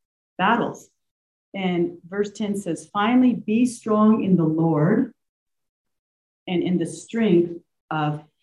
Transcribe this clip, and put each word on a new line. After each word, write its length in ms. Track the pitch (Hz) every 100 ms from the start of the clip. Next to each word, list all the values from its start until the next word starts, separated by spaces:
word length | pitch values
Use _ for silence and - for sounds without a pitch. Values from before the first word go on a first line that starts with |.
| _ _ _ -
battles. 500 | 190 233 - - - _ _ _ _ _ _ 196
And 420 | 185 175 170 - 165
verse 220 | 196 202
ten 260 | - 208 202
says, 320 | 175 156 -
"Finally, 400 | 202 214 254 254
be 320 | 190 - 226 247
strong 580 | - 220 214 214 220
in 120 | 196 170
the 100 | 156
Lord 720 | 160 165 147 165 254 285 _ _ _ _ _ _ _ _ _ _ _ _ _ -
and 140 | 175
in 160 | 180 170
the 80 | 160
strength 720 | - - 226 214 175 170 - _ _ -
of 340 | 156 151 147 - _